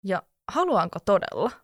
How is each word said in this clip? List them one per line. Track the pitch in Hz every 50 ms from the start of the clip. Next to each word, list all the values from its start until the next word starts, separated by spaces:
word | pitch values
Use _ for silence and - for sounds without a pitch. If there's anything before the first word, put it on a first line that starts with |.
| _
Ja | 196 190 170 - _ _ _ _ -
haluanko | - 302 359 359 294 196 196 170 - -
todella | _ - 202 185 - - - - 156 240 - -